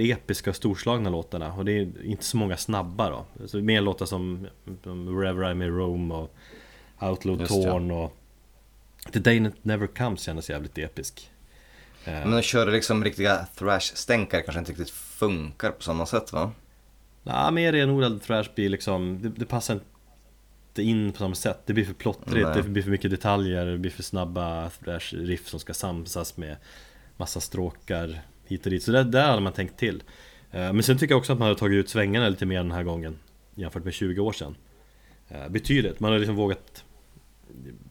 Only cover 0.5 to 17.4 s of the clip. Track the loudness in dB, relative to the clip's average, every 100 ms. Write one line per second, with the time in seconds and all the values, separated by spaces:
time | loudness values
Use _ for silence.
0.5 | 0 0 0 0 0 0 -2 -4 -6 -6
1.5 | -2 0 2 0 -4 -6 -4 -2 0 0
2.5 | 0 -2 -2 -2 -2 -2 -2 -10 -14 -8
3.5 | -2 4 4 4 0 -2 -2 -4 -6 -10
4.5 | -16 -16 -14 -10 -8 -4 -2 0 0 0
5.5 | 0 0 0 0 0 -2 -4 -8 -14 -20
6.5 | -20 -20 -20 -20 -6 -4 -2 -2 -2 2
7.5 | 2 2 2 0 -2 -4 -8 -20 _ -20
8.5 | -20 -20 -20 -20 -20 -6 2 4 6 4
9.5 | 0 -2 0 0 -2 -4 -4 -6 -6 -6
10.5 | -8 -8 -8 -8 -8 -10 -12 -20 -20 -20
11.5 | -20 -20 -20 -20 -16 -8 -4 0 2 4
12.5 | 4 4 4 4 2 2 2 4 4 0
13.5 | -4 0 2 0 -4 2 2 2 0 0
14.5 | -4 -4 -6 -8 -10 -14 -2 0 0 -4
15.5 | -4 -6 -4 -4 -2 0 -2 -2 -2 -4
16.5 | -6 -18 _ _ -20 -20 -14 -4 2